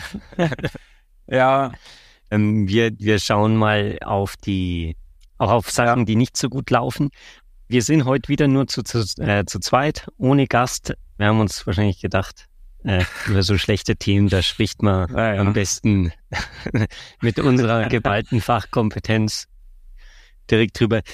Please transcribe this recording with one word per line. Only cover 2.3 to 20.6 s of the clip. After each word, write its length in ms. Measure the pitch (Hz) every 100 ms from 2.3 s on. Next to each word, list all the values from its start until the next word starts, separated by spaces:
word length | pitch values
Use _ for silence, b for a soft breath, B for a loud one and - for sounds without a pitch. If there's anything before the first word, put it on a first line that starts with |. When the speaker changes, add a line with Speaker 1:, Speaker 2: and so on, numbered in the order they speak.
Speaker 2:
Ähm, 380 | 107 104 107 98
wir, 240 | 107 113 110
wir 200 | 104 107
schauen 380 | - 104 107 110
mal 420 | 107 104 101 -
auf 320 | - 101 98 -
die, 580 | - 95 92 87 82 - - - - -
auch 120 | 110
auf 200 | 113 -
Sachen, 300 | - 120 123
Speaker 1:
Ja. 40 |
Speaker 2:
die 120 | 110 110
nicht 200 | 123 -
so 140 | 135
gut 180 | 135 -
laufen. 380 | 123 131 - 143 - B B B - -
Wir 140 | 123
sind 220 | 113 156
heute 240 | 123 135 -
wieder 180 | 143 143
nur 200 | 135 127
zu, 140 | -
zu, 140 | 113 120 104 -
äh, 240 | 101 104 90
zu 120 | 101
zweit, 480 | - 131 147 - - -
ohne 280 | 127 139 131
Gast. 460 | 120 123 - - - - -
Wir 100 | 104
haben 120 | 110
uns 260 | 104 - -
wahrscheinlich 340 | 95 104 90
gedacht, 420 | 101 98 - - - - - -
äh, 200 | - 92 87 - -
über 160 | 98
so 140 | 92 98
schlechte 400 | - 101 - 107
Themen, 320 | - 101 101
da 140 | 95
spricht 400 | - - 110 -
man 280 | 104 95 87 -
Speaker 1:
Ja, 180 | 113
ja. 60 | 98
Speaker 2:
am 140 | 98
besten 580 | 107 95 - 110 101 85 - -
<laughs> 600 | - - - - 113 107 B B B
mit 160 | 117 -
unserer 500 | 151 127 117 117 110
geballten 540 | 120 120 104 113 123
Fachkompetenz 1040 | - 117 - - 107 104 - 110 107 - - - - - - - b b b b -
direkt 280 | 110